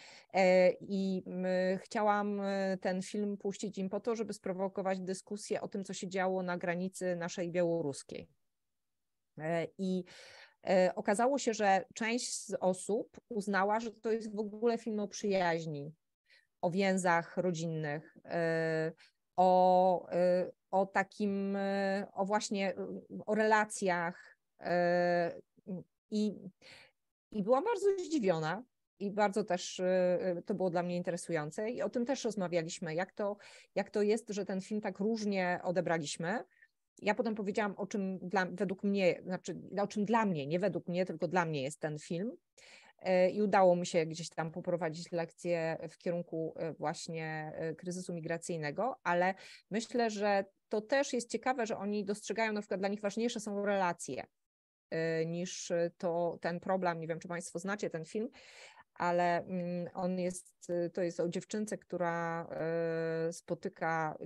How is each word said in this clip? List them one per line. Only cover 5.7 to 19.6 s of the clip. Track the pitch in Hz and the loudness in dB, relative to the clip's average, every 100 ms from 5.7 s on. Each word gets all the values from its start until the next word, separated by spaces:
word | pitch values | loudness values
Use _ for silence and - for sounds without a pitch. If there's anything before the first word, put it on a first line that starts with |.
| 208 | -8
co | 190 | -8
się | 190 190 | -8 -6
działo | 190 185 190 | -2 0 0
na | 180 175 | -2 -2
granicy | 175 175 185 - 185 175 | -2 -2 -2 -4 -2 -2
naszej | 170 - 175 | -4 -4 -2
białoruskiej. | 170 175 170 147 135 - - - _ _ _ _ _ _ _ _ _ _ - | 2 2 2 0 -4 -10 -14 -14 _ _ _ _ _ _ _ _ _ _ -8
E, | 156 170 160 - | -2 -2 -2 -2
i, | 190 185 180 - - - - _ - | -2 0 -2 -14 -20 -20 -20 _ 2
e, | 185 185 | 4 4
okazało | - 214 202 240 277 | 2 0 2 4 2
się, | - | 0
że | 214 202 190 - | 2 4 4 2
część | - 220 240 247 | -6 -2 -2 -2
z | - - 190 | -8 -6 0
osób | 185 185 - 208 - - - | 0 0 0 -2 -2 -12 -8
uznała, | 233 196 196 196 214 | -6 0 2 2 2
że | 233 | -2
to | 214 233 | -6 -2
jest | 220 220 | -2 -2
w | 202 | -6
ogóle | 214 214 233 233 | -6 0 0 0
film | 233 214 | -2 -2
o | 202 | -4
przyjaźni, | - 208 190 175 165 165 147 147 - _ _ _ - _ - | -4 0 2 4 2 -2 -6 -8 -12 _ _ _ -20 _ -4
o | 180 | -2
więzach | 180 196 190 180 170 156 - | 2 2 4 4 4 2 -2
rodzinnych, | 180 160 165 160 156 147 - - | 0 0 -2 -2 -2 -4 -6 -18
e, | - 170 165 165 160 160 160 160 - _ _ - | -4 0 2 2 2 0 -2 -4 -18 _ _ 4
o, | 185 185 | 6 8